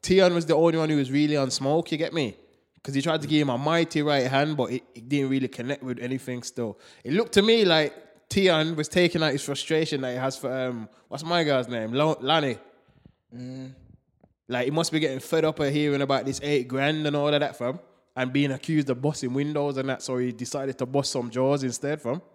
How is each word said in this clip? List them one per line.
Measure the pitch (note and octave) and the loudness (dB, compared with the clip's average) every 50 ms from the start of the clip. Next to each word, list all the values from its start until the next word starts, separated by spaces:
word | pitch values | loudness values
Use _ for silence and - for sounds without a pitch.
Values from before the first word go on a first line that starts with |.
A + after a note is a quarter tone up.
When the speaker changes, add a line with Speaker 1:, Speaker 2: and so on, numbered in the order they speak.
Speaker 1:
Tion | - - F#3 F#3+ F#3+ F3+ | 2 4 6 6 6 6
was | F3 F3 D#3+ | 4 2 2
the | D3+ E3 | 2 4
only | D3+ E3 E3+ D#3+ E3 | 6 6 4 4 4
one | D#3+ D#3 | 0 2
who | D3+ | 2
was | D3 C3+ B2 | 0 0 2
really | C3+ D3 D3+ D3 D3+ | 2 2 2 2 2
on | C#3+ C3+ C3 | 0 0 0
smoke, | B2 - C3+ C3+ D3+ D#3 - - | -2 -2 0 0 0 0 0 -2
you | E3 D3+ | -4 -4
get | D#3+ D#3 - | -4 -4 -2
me? | E3 C#3 G#2+ G2 - - _ _ _ _ _ _ _ | -2 -4 -4 -6 -12 -20 _ _ _ _ _ _ _
'Cause | _ - C3+ | _ -4 -4
he | C#3 | -2
tried | C#3 E3+ D#3+ D#3 | 0 0 -2 -2
to | D3 C#3+ | 0 2
give | D#3 D3+ | 2 2
him | D3 C#3 | 4 2
a | A#2+ B2 | 0 0
mighty | C#3 D3+ E3 E3+ E3+ E3 - D#3 | 0 2 2 2 2 0 0 -2
right | D3 D3 C#3+ C#3 B2 | 0 2 2 2 2
hand, | C3 C3+ C3+ D3 D#3 D#3 | 2 2 2 2 2 2
but | C#3+ B2 - | 0 0 0
it, | A#2+ B2+ - _ _ | -2 -6 -8 _ _
it | A#2 A2 B2 | -20 -6 -2
didn't | D3 C#3+ C#3 C3 | 0 0 0 2
really | C3+ C3+ C3 C#3 | 0 0 0 -2
connect | - - A#2+ B2+ C#3+ - | -4 -8 -6 -6 -6 -6
with | C3+ B2+ B2 A#2 | -6 -8 -6 -6
anything | A#2 B2 C3 B2+ - - B2+ B2 | -6 -6 -6 -6 -6 -8 -10 -8
still. | A#2+ - - - A#2+ G#2+ F#2+ - - - - - _ | -10 -10 -8 -6 -6 -6 -8 -12 -18 -20 -20 -14 _
It | A#2 | -2
looked | D3 G3+ A#3 A3+ | 0 0 0 4
to | - G3+ | 2 4
me | G3 A3 A3+ A#3 G#3 | 6 6 6 6 6
like | F3+ E3 D#3 D3+ C#3+ - - - - _ _ _ _ | 6 6 4 4 2 -2 -10 -20 -20 _ _ _ _
Tion | - G3+ G3 F#3 E3 D#3 D#3 D#3+ E3 | 0 4 4 6 4 4 2 0 -2
was | D3+ D3+ - | -4 -4 0
taking | - F3+ F3 E3+ - E3 | 2 4 4 4 4 2
out | D#3 D#3 | 0 0
his | C3 C#3 | 0 -2
frustration | - - C#3 - - - D#3+ D#3 D#3+ D#3 D3+ C3+ | -4 -6 -6 -6 -2 0 0 0 0 0 -2 -4
that | C3 B2+ | -4 -4
he | B2 B2+ | -4 -2
has | B2+ C3+ C3 | -4 -4 -4
for, | - - B2+ | -4 -6 -6
um, | B2+ C3 B2+ B2+ B2 A2+ A2 - _ _ _ _ | -4 -2 -4 -4 -4 -6 -10 -12 _ _ _ _
what's | - C3+ D#3 | -12 -10 -4
my | E3 F3 F3 D#3+ | -2 0 2 2
girl's | D3 C#3 C3 B2 | 2 2 2 0
name? | A2+ B2 A#2 A2 A2 A#2 | -2 -4 -4 -4 -2 0
Lo-, | C3+ D3 D#3+ D3+ - | 2 2 2 2 0
Lani. | B2 C3 D#3+ E3 D3 C3+ A2+ - - - _ _ _ _ _ _ _ - _ _ _ _ A#2+ | 0 2 2 2 2 0 -4 -6 -10 -20 _ _ _ _ _ _ _ -20 _ _ _ _ -16
Speaker 2:
Mm. | A#2+ B2+ B2+ C3 C3 C3 C3 C3 - - - - _ _ _ _ _ _ _ _ _ _ - | -14 -12 -12 -12 -12 -14 -14 -16 -20 -20 -20 -20 _ _ _ _ _ _ _ _ _ _ -6
Speaker 1:
Like, | B2+ B2 B2 | -4 -2 -2
he | C3+ | 0
must | D3 D#3+ E3 - | 0 0 0 0
be | D#3 D#3 | 0 0
getting | D#3 C#3+ C3+ C3+ | 0 0 -2 -4
fed | - - - D#3+ D#3 | -4 -2 0 2 2
up | D#3 D3+ - | 2 0 0
of | D3+ C#3 | -2 0
hearing | C#3+ D3 D3+ D3 C#3+ C#3 | 0 0 0 2 0 0
about | C#3 C3 C#3 C3 - | 0 0 0 0 0
this | C3 C3+ - | -2 -6 -4
eight | C#3+ D3 D3 C#3 B2 B2 | -2 0 0 0 0 0
grand | B2+ C3 C#3 D3 D#3 D#3 D3+ | -2 0 0 0 0 0 -2
and | D3+ C#3+ | 0 0
all | D3 C#3+ D3 | 0 2 2
of | D3 C#3+ | 2 2
that, | D3 C#3 - | 0 -2 -2
fam. | - A#2+ B2 C3 F3+ - _ _ _ _ _ _ | -4 -6 -6 -6 -6 -12 _ _ _ _ _ _
And | C3 B2+ B2+ | -4 -4 0
being | B2+ C#3+ C#3+ C#3 | 0 0 0 0
accused | C3 C3+ - - D#3+ D3+ C#3+ C3 | -2 -4 -4 0 0 0 2 0
of | B2+ B2 | -2 0
busting | C3+ D3 D3 - C#3 B2 | -2 -2 -2 -2 -6 -2
windows | B2 C#3 C#3+ D3 D3+ D3 C#3+ C#3+ C#3 C3+ | -2 -2 -2 -2 -2 -2 -2 -2 -2 -2
and | C3 C3+ | -2 -4
that, | C3 - | -4 -6
so | - - C3 B2+ | -4 -4 -2 -2
he | B2+ B2 | -2 -2
decided | A#2+ A2 B2+ - - C#3+ C3+ C3+ C3 - | -4 -6 -8 -6 -6 -6 -4 -6 -4 -4
to | C3 | -6
bust | B2+ C3 C#3 C3 - | 0 0 0 0 0
some | - C3 A#2+ A#2+ | -4 -4 -6 -4
jaws | A2 B2+ C3 C3+ C#3+ C#3+ C3+ | -2 0 2 2 2 0 0
instead, | B2+ A#2 - - C#3 D3+ D3+ | -4 -4 -4 -4 -4 -6 -4
fam. | - A#2 C3+ F3+ - _ _ | -4 -6 -6 -6 -8 _ _